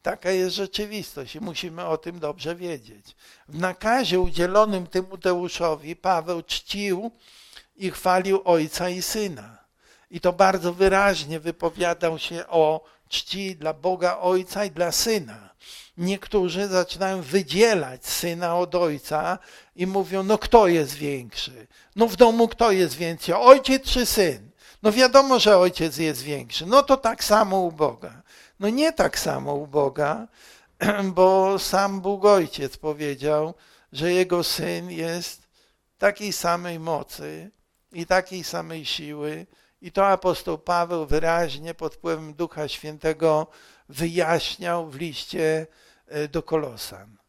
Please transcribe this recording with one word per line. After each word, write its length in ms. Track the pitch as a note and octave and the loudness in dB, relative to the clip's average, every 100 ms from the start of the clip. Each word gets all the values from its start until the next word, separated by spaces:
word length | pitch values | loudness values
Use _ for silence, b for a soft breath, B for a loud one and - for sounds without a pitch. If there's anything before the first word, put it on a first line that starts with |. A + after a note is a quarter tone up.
Taka 300 | - - F3+ | -6 -4 -2
jest 240 | F#3+ F#3 F3+ | -2 -2 -4
rzeczywistość 800 | G3 - G#3 G#3 E3 - B2 D#3 | -6 -8 -8 -8 -10 -14 -14 -12
i 40 | |
musimy 460 | E3 D#3+ F3 E3 F3 | -10 -10 -10 -10 -6
o 120 | D#3+ | -6
tym 220 | E3+ F3 | -6 -10
dobrze 360 | D3+ D3+ C#3+ E3+ | -10 -8 -10 -8
wiedzieć. 600 | F3+ D3 A2 G#2 - _ b b _ | -10 -12 -14 -20 -20 _ b b _
W 120 | D3 | -6
nakazie 600 | F#3 - G#3+ B3 B3+ F3+ | -6 -4 0 0 2 2
udzielonym 680 | F3+ - F3 G3+ G#3+ F#3+ E3+ | 2 2 2 4 2 0 -4
Tymoteuszowi 1080 | F#3 F#3+ F#3+ F#3 F3 F3 - E3+ D3+ C#3+ E3+ | -6 -6 -4 -2 0 -4 -4 -2 -2 -8 -6
Paweł 460 | F#3 F3 D#3+ E3+ | 0 0 0 -6
czcił 720 | E3 - - G3 G3+ F3+ A3+ _ B B B B B _ | -6 -10 -8 -6 -2 -4 -6 _ B B B B B _
i 160 | F#3+ | -8
chwalił 500 | C#3+ F#3 F#3 F#3+ F#3+ F#3 | -2 2 2 2 0 4
Ojca 440 | E3+ D#3 - F3+ | 2 2 -4 -4
i 120 | F#3 | -4
Syna. 560 | F3 A3 G3+ C3+ G#2+ A2 _ _ b b b | -6 -4 -6 -8 -18 -20 _ _ b b b
I 100 | E3 | -2
to 120 | F3+ | -2
bardzo 400 | F3 G3 F#3+ F3 | 4 4 4 -2
wyraźnie 680 | F3 F#3+ F#3+ G3+ E3+ C#3+ D#3+ | 2 4 4 2 0 -6 -6
wypowiadał 800 | D#3+ E3 E3+ E3 F3 E3+ E3+ D#3+ | -6 -4 -6 -2 -2 0 -2 -2
się 280 | - E3+ - | -8 -10 -2
o 360 | E3 D#3 D#3 b b _ | 2 4 2 b b _
czci 460 | - - F3+ G3 E3+ | -8 -6 -8 -8 -6
dla 180 | D#3 | -6
Boga 440 | D#3 F3 F#3 F3 F#3 | -4 -4 0 -2 0
Ojca 480 | F3+ F#3 F#3 G3 G#3 | 0 0 -2 -6 -6
i 60 | |
dla 200 | D#3 F3 | -2 -2
Syna. 580 | - A3+ A3 B2 G#2+ - _ B B B - | 0 -2 -2 -4 -18 -20 _ B B B -6
Niektórzy 720 | F3+ G3 - G#3 F3+ F3 G3+ | -4 -4 -2 0 0 -2 0
zaczynają 540 | F#3 F3 D#3+ F#3+ F#3+ | 0 -2 -4 -4 -4
wydzielać 840 | C#3 F#3 D3+ E3+ A#3 G3+ C3+ B2+ - | -2 -2 0 4 4 4 -2 -10 -8
Syna 520 | - F3 E3+ F3 F3 | -4 -4 -4 0 0
od 180 | F3 F3 | 0 2
Ojca 640 | E3+ D3 - D3+ E3 F#3 B B B - | 0 0 -4 -4 -2 -6 B B B -6
i 120 | F3+ | -2
mówią: 360 | G3 E3+ F#3+ | -2 -2 -4
„No 140 | F#3+ G#3+ | 0 0
kto 300 | - A#3 F#3+ | 6 8 8
jest 260 | E3+ C#3 | 4 0
większy? 760 | C#3+ D3 C#3 A#2+ - - B2 A2 b b G3 | -4 -6 -6 -10 -12 -12 -14 -20 b b 0
No 120 | A3+ | 0
w 80 | F#3 | 6
domu 320 | A#3+ A3+ A3+ | 6 8 0
kto 240 | - A#3 | 2 2
jest 240 | F#3+ E3+ C3+ | 4 0 -2
większy? 420 | E3+ E3 - F#3 | -6 -6 -2 4
Ojciec 460 | B3 C4+ - C4+ | 10 10 8 0
czy 220 | - C4 A3+ | 0 0 0
Syn?” 500 | - F3 A#2 G#2+ _ b b G#3+ | 2 2 0 -14 _ b b 2
No 60 | |
wiadomo, 480 | G#3+ B3+ C4+ C4+ B3 | 6 8 8 6 4
że 180 | G3+ F#3+ | 6 8
Ojciec 400 | F3+ F3+ D#3+ C#3 | 6 2 -4 -2
jest 240 | D#3+ C3 | -4 -4
większy. 440 | C#3 C#3+ A#2+ - E3 | -8 -8 -8 -10 4
No 180 | B3+ | 4
to 140 | C#4 C4+ | 4 2
tak 260 | A3+ A#3 | 0 -4
samo 360 | - G#3 G#3 F#3+ | 2 2 4 0
u 120 | F3 | -2
Boga. 500 | D#3 D3 A2+ D#2+ B2 _ b b _ | 0 -2 -2 -16 -18 _ b b _
No 100 | G3 | -4
nie 240 | B3 D#4+ | 0 0
tak 260 | D#4+ - - | 0 -2 0
samo 340 | F3 C3+ C3+ C#3+ | -4 -4 -4 -6
u 120 | D3 | -2
Boga, 600 | C#3+ C#3 C#3 D3 E3 A3+ b b b b _ | 0 0 0 -2 -4 -8 b b b b _
<clears throat> 380 | G#3 G#3 G3 F3+ | -2 0 -2 4
bo 420 | F#3 F#3+ F#3+ G3 | 6 6 4 0
sam 420 | - F#3 G3 G3 | 0 0 0 -2
Bóg 240 | F#3 G3+ G#3 | -6 2 6
Ojciec 520 | G3 D#3 - C3+ - | 6 2 -6 -8 -8
powiedział, 760 | D#3 D3 D3 C3+ C#3+ D3+ D#3 - b b b | -8 -6 -6 -4 -2 0 -2 -8 b b b
że 200 | C3 E3 | -4 0
Jego 320 | F3+ F#3 G#3 | 2 2 0
Syn 480 | D#3 - E3 E3+ F3+ | 0 -4 -4 -6 -8
jest 500 | E3+ E3 F3 E3+ - _ _ _ _ _ _ | -8 -6 -6 -10 -14 _ _ _ _ _ _
takiej 360 | G3+ G3+ G#3 | 0 0 -8
samej 460 | - F3 F3 F3 E3 | -4 -2 -2 -4 -8
mocy 720 | D#3+ D#3 - - D3 D#3 F3+ _ _ _ _ | -4 -4 -6 -14 -14 -14 -16 _ _ _ _
i 140 | E3+ E3+ | -12 0
takiej 380 | F#3+ F#3 F#3 | 0 0 -10
samej 420 | - F3 D#3+ E3 C#3+ | -8 -8 -8 -10 -8
siły. 600 | - D3+ D3+ D3 D#3 F3 b b b | -8 -8 -8 -8 -8 -16 b b b
I 100 | F3 | -6
to 160 | - G3 | 0 2
apostoł 500 | F#3 F#3 E3 - D#3+ | 4 2 -2 -4 -8
Paweł 480 | - F3 E3+ E3+ D3 | -2 -2 0 -4 0
wyraźnie 680 | D3+ E3 E3 E3 C#3 D#3+ | 0 2 0 -2 -6 -12
pod 220 | E3 D#3+ - | -10 -10 -8
wpływem 380 | E3+ D#3+ D#3 | -6 -6 -8
Ducha 340 | D3+ E3+ - D3 | -8 -8 -6 -8
Świętego 800 | - D3+ D3+ D#3+ D#3 D#3+ D3+ D#3+ b b b _ | -8 -12 -6 -4 0 2 2 -2 b b b _
wyjaśniał 1000 | C#3 E3+ E3+ D#3+ E3 - - F3 E3+ D#3+ | -6 -2 0 2 0 -2 -6 -4 -4 -6
w 60 | C3+ | -10
liście, 720 | E3+ C3+ - E3+ D#3 D#3 D#3+ b b b _ | -10 -10 -10 -2 -2 -2 -6 b b b _
e, 200 | D3+ D3+ | -8 -6
do 160 | D#3+ | -6
Kolosan. 720 | - D#3+ C#3+ A2+ - G2+ G2+ A2 | -2 -4 -4 -10 -16 -16 -20 _